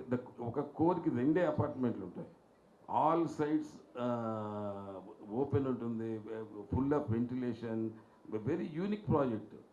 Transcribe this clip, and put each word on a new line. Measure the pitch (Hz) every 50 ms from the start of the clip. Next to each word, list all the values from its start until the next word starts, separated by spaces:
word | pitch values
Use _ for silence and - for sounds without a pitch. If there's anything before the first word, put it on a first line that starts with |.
| - 120
the, | 123 120 - - - - 120 117
ఒక | 113 147 147 - - -
కోర్కి | 160 175 180 170 160 160 127 120
రెండే | 127 151 156 180 175 151
అపార్ట్మెంట్లు | 151 147 147 139 123 131 127 117 101 98 95 90
ఉంటాయి. | - - 160 - - - - _ - _ _ - - - - -
All | - 120 143 156 165 170 165
sides, | - - - 151 147 156 156 151 - - - - - - 123
ఆ, | 120 123 120 117 113 110 113 110 107 107 104 104 104 101 101 101 98 98 95 92 92 101 107 - 110 104
ఓపెన్ | 104 123 139 - 107 143 135
ఉంటుంది, | 131 123 110 117 117 117 110 113 113 113 107 104 113 110 110 110 104 104 104 101 - 123
full | 123 135 139
of | 151 151 - -
ventilation, | 110 117 123 120 123 127 123 120 110 113 117 113 110 113 113 110 110 - - - - - - - 107 110 104 123
very | 170 190 208 180 147 160 190
unique | 208 208 208 -
project. | - 160 147 139 123 110 101 - - - - - -